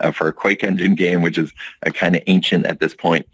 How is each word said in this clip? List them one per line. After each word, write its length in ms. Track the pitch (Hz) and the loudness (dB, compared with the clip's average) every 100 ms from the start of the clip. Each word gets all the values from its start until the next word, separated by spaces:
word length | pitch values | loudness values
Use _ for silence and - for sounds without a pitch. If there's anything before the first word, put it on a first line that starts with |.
uh, 100 | 80 | -4
for 160 | - 80 | -2 -4
a 60 | |
Quake 320 | - 98 101 | -2 -2 -2
engine 320 | 101 95 95 92 | -2 0 2 2
game, 260 | 90 90 | 2 2
which 160 | 82 82 | 0 0
is, 140 | 78 - - - 80 | -4 -6 -18 -8 -6
uh, 40 | |
kinda 360 | - 87 87 - | -2 0 0 2
ancient 380 | 92 - 90 - | 2 2 0 0
at 140 | 80 | -2
this 120 | 80 - | -4 -2
point. 280 | 85 82 - | -2 -2 -4